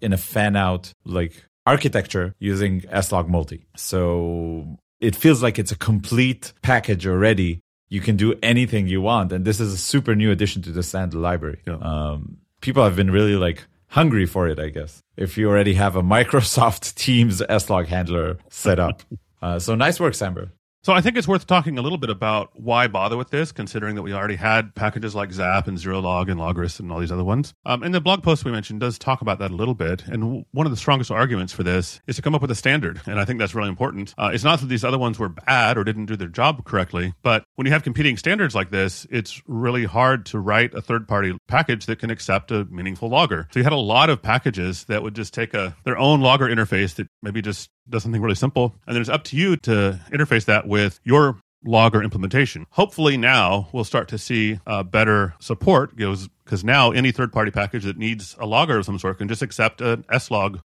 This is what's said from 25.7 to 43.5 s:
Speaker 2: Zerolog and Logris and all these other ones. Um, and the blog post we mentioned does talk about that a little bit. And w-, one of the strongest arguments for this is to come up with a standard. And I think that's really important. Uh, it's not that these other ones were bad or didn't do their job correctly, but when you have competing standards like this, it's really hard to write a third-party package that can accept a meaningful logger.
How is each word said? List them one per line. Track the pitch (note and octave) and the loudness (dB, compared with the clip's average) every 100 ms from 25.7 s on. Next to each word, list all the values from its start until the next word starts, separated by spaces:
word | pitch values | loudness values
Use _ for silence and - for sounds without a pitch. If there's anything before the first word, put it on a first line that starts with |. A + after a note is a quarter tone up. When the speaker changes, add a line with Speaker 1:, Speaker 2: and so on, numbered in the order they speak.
| F2+ | -6
Speaker 2:
Zerolog | F#2 F#2+ F2+ F2+ F#2 | -4 -4 -2 -2 -2
and | F2 | -2
Logris | E2 F2 E2+ - | -2 -2 -4 -6
and | F2+ | -10
all | E2 | -6
these | E2+ | -4
other | F2+ | -2
ones. | F2+ A#2 C#3+ - | 0 0 -2 -6
Um, | - B2 | -6 -4
and | F3 | -2
the | F3+ | -2
blog | D#3+ F#3+ | 0 0
post | E3+ D3+ | 2 2
we | C3+ | 0
mentioned | A2+ G2 G#2+ | -6 -6 -4
does | A#2+ A2 | -4 -4
talk | - C3 | -4 -2
about | G#2+ F#2 | -2 -4
that | G2 | -4
a | |
little | F2 A#2 | -4 -2
bit. | A2+ E2 F#2 - | -2 -2 -4 -6
And | A2+ | -6
w-, | A2+ C3+ - | -4 -6 -8
one | C#3 D#3+ | -4 -2
of | |
the | A#2 | -2
strongest | - C3+ A#2+ | 0 0 2
arguments | G#2+ C3 G#2 F#2 | 0 0 0 -4
for | - | -4
this | F2 F2+ E2+ - - | 0 0 -2 -8 -10
is | B2 | -6
to | |
come | D3 | -2
up | D#3 | -2
with | C3+ | -2
a | A2+ | -2
standard. | B2+ D3+ F2+ F2+ - | 0 0 -2 -8 -6
And | G#2 | -4
I | |
think | G2 A#2+ | -2 -2
that's | G2+ | -2
really | A#2 G2+ | -2 -4
important. | F#2 B2+ G2 G2+ - | -2 -4 -4 -10 -4
Uh, | G2+ | -4
it's | G2 | 0
not | C#3+ E3 | 2 0
that | B2+ | 0
these | B2 | -2
other | A2 C3+ | -2 0
ones | A#2+ A2 | -2 -2
were | G2+ | -6
bad | E2 - C3 A2+ A#2+ | -6 0 2 4 2
or | |
didn't | G2+ G#2+ G#2 | -2 -4 -6
do | A2 | -8
their | F2 | -8
job | F2 C#3 C#3+ | 0 0 0
correctly, | - G2+ F2+ F2 F2+ - | -4 -2 -2 -4 -6 -4
but | B2 A2 - - | 0 0 -2 -6
when | C3+ | 0
you | |
have | D3+ | 0
competing | D3 B2 D3 A#2 | 0 0 0 0
standards | E3 G#3 E3 G#2 | 0 0 0 -2
like | F#2 | -2
this, | G2 F#2+ - - | 0 -2 -4 -8
it's | A#2+ G#2+ - - | -8 -6 -12 -10
really | A2+ B2 B2 | -4 -2 -2
hard | A2+ A2+ C3 C3 F#2+ | -2 2 2 2 -2
to | G#2+ | -6
write | G2 G#2+ A#2+ | 0 2 2
a | G2 | -2
third-party | - A2+ G#2+ G#2 G2 F2+ - | -4 -4 -2 -2 -2 -4 -2
package | D3 D#3+ A2+ - | 0 0 -2 -4
that | A2 | -6
can | A#2 | -6
accept | A2+ - F#2+ - | -6 -2 -2 -2
a | A2 G2 | -4 -4
meaningful | F2+ F#2 F#2 A2+ | -8 -10 -8 -2
logger. | C3+ F3 E2 D#2+ | 2 2 0 -4